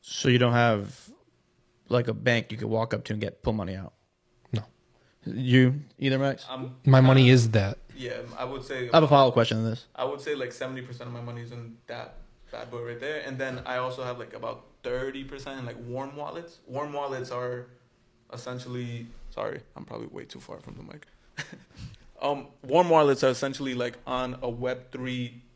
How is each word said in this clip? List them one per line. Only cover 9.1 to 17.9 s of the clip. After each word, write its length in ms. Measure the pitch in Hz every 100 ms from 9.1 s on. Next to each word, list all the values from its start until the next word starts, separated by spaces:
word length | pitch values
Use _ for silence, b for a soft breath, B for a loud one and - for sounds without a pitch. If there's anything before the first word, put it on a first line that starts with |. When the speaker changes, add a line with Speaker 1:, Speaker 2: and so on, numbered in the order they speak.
| 143 131
Speaker 1:
question 300 | 120 113 113
to 60 | 113
this. 160 | 113 - -
Speaker 3:
I 100 | 131
would 160 | 143
say, 120 | 151
like, 180 | 143 127
seventy 300 | - 131 131
percent 260 | 127 123 123
of 60 |
my 80 | 120
money 200 | 120 120
is 100 | 117
in 260 | 120 117 113 _
that 300 | 120 113 - - _ -
bad 180 | 117 117
boy 140 | 120
right 160 | 117 120
there, 220 | 135 151 131
and 120 | 135
then 200 | 135 127 -
I 120 | 127
also 260 | 127 127
have, 160 | 127 123
like, 140 | 110
about 320 | - 117 117 - _
thirty 400 | 127 123 135 135
percent 360 | 135 139 143 135
in, 60 | 123
like, 120 | 113 120
warm 280 | 123 139 143
wallets. 440 | 147 165 170 - -
Warm 260 | 131 147
wallets 380 | 143 139 131 127
are 340 | 123 123 123 123 _ _